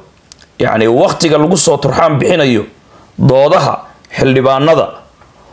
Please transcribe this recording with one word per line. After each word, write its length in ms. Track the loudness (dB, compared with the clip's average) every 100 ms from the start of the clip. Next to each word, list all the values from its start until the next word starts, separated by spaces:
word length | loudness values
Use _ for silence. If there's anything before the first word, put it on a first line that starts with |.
| -20 _ _ -20 -20 -6
yacni, 280 | -4 0 0
waqtiga 500 | 2 0 0 -2 0
lagu 200 | 0 0
soo 200 | 0 0
turxaan 420 | -2 0 0 0
bixinayo 460 | -2 0 0 0 -4 -14 _ -20 -20 -2
doodaha 560 | 0 2 2 2 0 -6 -10 -20 _ -4
xildhibaanada 680 | 0 2 0 0 2 0 0 -8 -20 _ -20 _ -20